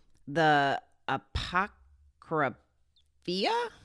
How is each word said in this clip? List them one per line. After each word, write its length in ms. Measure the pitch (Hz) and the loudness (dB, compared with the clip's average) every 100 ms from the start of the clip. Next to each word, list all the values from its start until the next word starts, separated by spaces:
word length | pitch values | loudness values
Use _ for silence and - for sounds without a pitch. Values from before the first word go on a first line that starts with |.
| _ _ - | _ _ -6
The 520 | 143 156 147 139 127 - _ - | 2 4 4 2 -2 -8 _ -6
Apocrypha? 1500 | 135 - - - 180 202 - - - _ _ - 160 135 - _ _ _ _ _ _ - 180 285 466 466 - | -6 -6 -8 -4 -2 -4 -8 -20 -20 _ _ -6 -2 -2 -4 _ _ _ _ _ _ -6 -2 0 -2 -4 -10